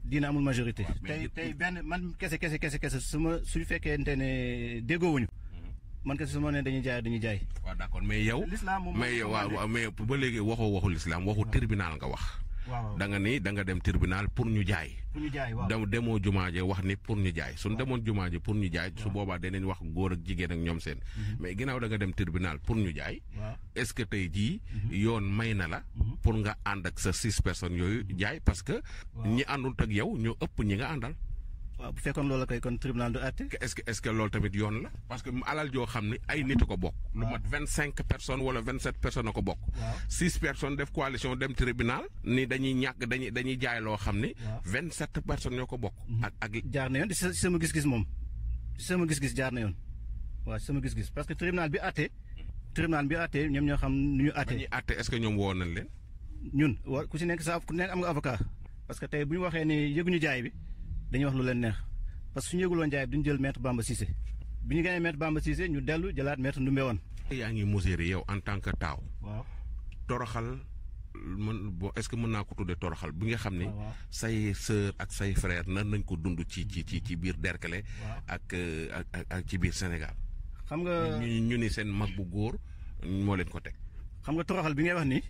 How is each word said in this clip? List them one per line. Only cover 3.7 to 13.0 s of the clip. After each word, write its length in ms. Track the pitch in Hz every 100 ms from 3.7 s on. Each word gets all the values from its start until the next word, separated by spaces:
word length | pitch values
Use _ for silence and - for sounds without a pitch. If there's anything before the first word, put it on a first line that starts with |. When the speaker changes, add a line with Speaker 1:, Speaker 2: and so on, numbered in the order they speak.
| 165 160 147
Speaker 1:
nte 180 | 143 135
ne 640 | 135 131 123 123 117 117
déggoowuñu. 440 | 117 170 175 143 110
Speaker 2:
Mhm. 420 | - - - - - - -
Speaker 1:
Man 120 | 135 143
kese 160 | 143
su 80 | 147
ma 100 | 147
ne 100 | 143
dañuy 200 | 135 131
jaay, 200 | 127 123
dañuy 180 | 113 117
jaay. 180 | 110 98 - -
Speaker 2:
Waaw, 120 | 92 90
d'accord, 260 | 90 90
mais 220 | 101 107
yow 200 | 110 120 185
Speaker 1:
L'islam 320 | 214 196 190
moom 160 | 185 107
Speaker 2:
mais 180 | 120 120
yow, 120 | 107
Speaker 1:
moom 60 |
Speaker 2:
waaw, 140 | 107 104
Speaker 1:
moom 80 | 104
Speaker 2:
waaw, 100 | 110
mais 200 | 117 113
ba 260 | 98 107 139
léegi 240 | 131 117
waxoo 320 | 104 113 110
waxu 140 | 98 98
l'islam, 360 | 80 85 82 92
waxu 160 | 107
Speaker 1:
Waaw. 80 | 107
Speaker 2:
tribunal 420 | - 117 104 87 76
nga 100 | 67
wax. 140 | - - - - - -
Speaker 1:
Waaw, 160 | 123
waaw. 120 | 110
Speaker 2:
Da 100 | 95